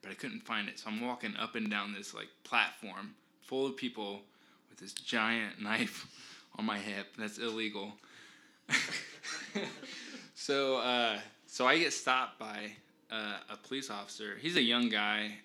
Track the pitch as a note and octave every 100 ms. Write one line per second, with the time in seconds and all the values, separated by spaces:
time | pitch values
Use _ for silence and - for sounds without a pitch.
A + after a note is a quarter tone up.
0 | G2 F#2+ C3+ A2 - A2 G2+ - - G#2+
1 | A#2+ B2 A2+ G2+ A2+ A#2+ A2 G#2 G2+ G2+
2 | G2+ A2 G#2+ _ - A#2+ G2 - G#2+ F#2
3 | G#2 G#2+ _ _ - C3 C3+ C3 B2+ A#2
4 | G2+ G2 - _ - _ _ - F#2+ -
5 | - A#2+ A2 A#2 G#2+ - G#2 A2+ A#2 -
6 | - - - - - - A2 G#2 G2+ G2+
7 | G2 - G#2+ G#2+ A#2 A2 A2 G#2 G2+ G2+
8 | - - - - - _ - B3+ - -
9 | - - - - - G#3 F3+ - - -
10 | - - - - - C#3 C#3 C3 A#2 B2
11 | A#2 G#2 - - - - B2+ D3+ E3 -
12 | - B2+ B2 - A2 G#2 G#2 - - _
13 | _ A2+ G#2+ G2+ - G#2 - C3+ C3 G#2
14 | G2+ - G#2+ G2+ C3+ F3 A#2+ A#2+ A#2+ G#2+
15 | G#2 G#2+ G#2+ G#2